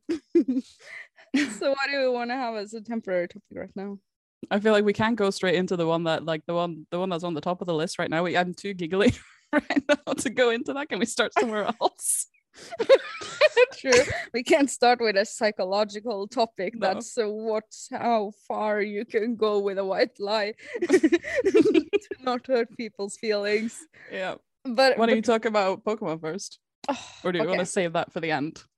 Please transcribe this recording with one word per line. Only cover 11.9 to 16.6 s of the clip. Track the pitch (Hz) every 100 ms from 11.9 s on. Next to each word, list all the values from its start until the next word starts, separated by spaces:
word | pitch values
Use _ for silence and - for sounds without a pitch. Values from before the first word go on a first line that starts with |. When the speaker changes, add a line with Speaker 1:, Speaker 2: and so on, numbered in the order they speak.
| - - - - _ _ - - 679
Speaker 1:
<laughs> | 453 523 - - - - 587 - 494 -
True. | 269 247 - 679 -
We | 233
can't | 254 320 277
start | - 240 247
with | 226 196
a |
psychological | 220 - 214 214 185 202 214 202 214 202 208
topic. | 262 226 -